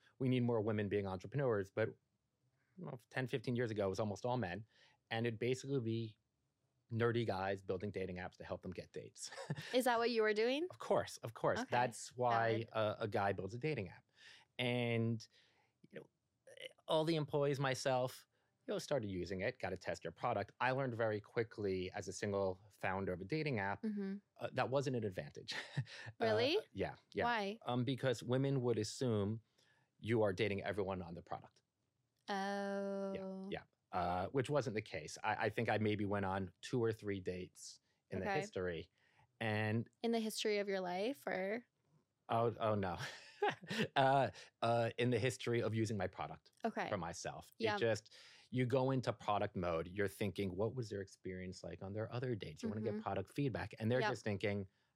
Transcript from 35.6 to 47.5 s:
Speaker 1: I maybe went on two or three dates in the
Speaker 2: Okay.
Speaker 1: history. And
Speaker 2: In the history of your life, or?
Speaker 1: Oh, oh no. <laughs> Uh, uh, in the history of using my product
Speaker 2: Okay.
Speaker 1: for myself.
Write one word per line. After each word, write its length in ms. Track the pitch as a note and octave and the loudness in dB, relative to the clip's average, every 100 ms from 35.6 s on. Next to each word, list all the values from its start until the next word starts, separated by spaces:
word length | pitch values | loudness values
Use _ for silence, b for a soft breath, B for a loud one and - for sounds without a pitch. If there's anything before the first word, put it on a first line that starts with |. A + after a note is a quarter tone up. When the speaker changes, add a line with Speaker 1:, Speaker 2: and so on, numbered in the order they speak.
| A#2 | 2
Speaker 1:
I 80 | G#2+ | 2
maybe 260 | G#2+ G#2 | 4 2
went 200 | G2+ G2+ | 2 0
on 260 | F#2+ G2 F#2 - | 0 0 -4 -8
two 220 | - C3 | -4 0
or 100 | A2+ | 2
three 280 | G#2+ G#2 G2+ | 0 -2 -4
dates 600 | F2+ F2+ F#2 - - - _ _ _ | -4 -6 -6 -12 -18 -18 _ _ _
in 80 | F#3+ | -4
the 80 | F3+ | 0
Speaker 2:
Okay. 120 | F#3+ | 0
Speaker 1:
history. 480 | G3+ - F2+ E2 - _ b b b - | -2 -2 -2 -2 -8 _ b b b -6
And 480 | A2+ G#2+ G#2+ A2 A#2 _ | -2 0 2 0 -2 _
Speaker 2:
In 100 | A#3 | -2
the 60 | A#3 | 0
history 400 | A3 - A3 G#3 | 0 -2 0 0
of 100 | G3+ | 0
your 120 | G3 | -2
life, 380 | F3+ F3+ G#3+ C#4 - | -2 -2 -2 -4 -4
or? 360 | F#3+ F#3+ A3+ - _ _ _ _ _ - | -2 -2 -4 -6 _ _ _ _ _ 0
Speaker 1:
Oh, 240 | A#2 A#2 G#2+ | 2 4 2
oh 140 | A2 | 2
no. 220 | G#2+ F#2+ E2+ | 2 2 -2
<laughs> 40 | C3+ B B B G4+ - E3+ A3 - | -6 B B B 0 0 -4 -2 0
Uh, 340 | - C3+ C#3 A#2+ - B _ | 4 6 6 4 0 B _
uh, 260 | A#2 A#2 A#2 - | 2 4 2 2
in 120 | A#2+ | 2
the 80 | A#2+ | 4
history 420 | B2+ - - A#2 | 2 0 0 2
of 100 | G#2+ | 2
using 220 | A2 A2 G#2+ | 2 2 0
my 100 | F#2+ | -2
product 440 | - D2+ - _ _ | -2 -8 -8 _ _
Speaker 2:
Okay. 240 | A3+ G#3+ F#3 | -4 -2 -2
Speaker 1:
for 80 | G2+ | -2
myself. 480 | E3 - - C#2+ - | -4 -6 -8 -8 -12